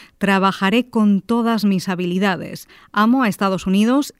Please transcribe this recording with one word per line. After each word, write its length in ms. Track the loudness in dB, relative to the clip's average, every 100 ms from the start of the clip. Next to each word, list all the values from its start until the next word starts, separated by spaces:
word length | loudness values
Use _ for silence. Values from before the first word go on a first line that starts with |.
| -20 -6
trabajaré 720 | -2 2 0 0 0 0 -2
con 320 | 0 2 2
todas 420 | 0 -2 0 0
mis 240 | 0 0 -2
habilidades. 800 | -4 -2 -2 -2 -2 -8 -14 -18 -20 _
Amo 320 | 0 2 4
a 60 | 0
Estados 360 | 0 -2 -2 0
Unidos 480 | 2 2 2 -2